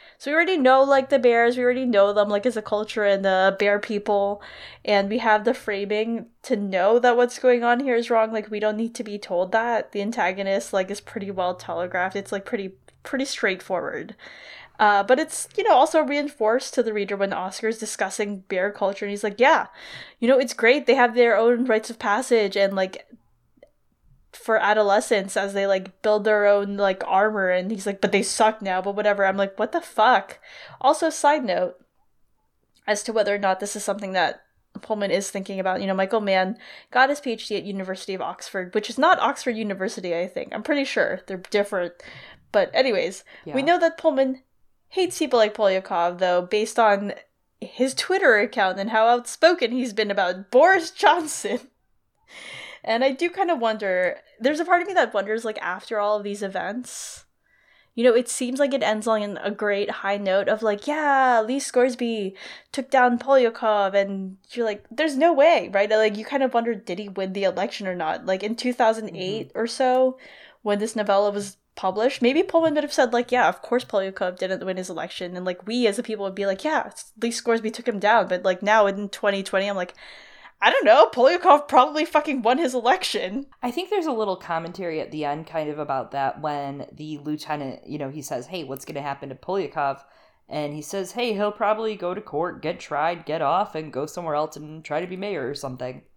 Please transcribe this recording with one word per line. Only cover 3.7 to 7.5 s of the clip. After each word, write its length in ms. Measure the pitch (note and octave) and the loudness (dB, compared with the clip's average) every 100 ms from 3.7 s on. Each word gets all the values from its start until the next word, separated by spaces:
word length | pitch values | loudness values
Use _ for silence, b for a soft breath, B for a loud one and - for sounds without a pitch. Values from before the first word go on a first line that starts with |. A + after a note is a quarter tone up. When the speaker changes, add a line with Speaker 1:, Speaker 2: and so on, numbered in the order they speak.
| G3+ | 2
Speaker 1:
people. 640 | G#3 G#3 G3+ G3+ G3+ G#3 B B B B | 0 -4 0 0 0 -2 B B B B
And 240 | - G3+ G3 | 0 2 2
we 100 | G#3+ | 0
have 260 | A#3 G#3+ G#3+ | 2 2 2
the 80 | |
framing 720 | B3+ - G3 G3+ G#3 A3+ A#3 - _ | -2 -2 -4 -2 -2 -2 -4 -8 _
to 140 | - A3+ | -4 -2
know 420 | G3+ F#3 G3 A#3+ | 0 2 4 4
that 160 | B3 A#3+ | 4 4
what's 240 | B3 - | 2 2
going 240 | B3+ | 2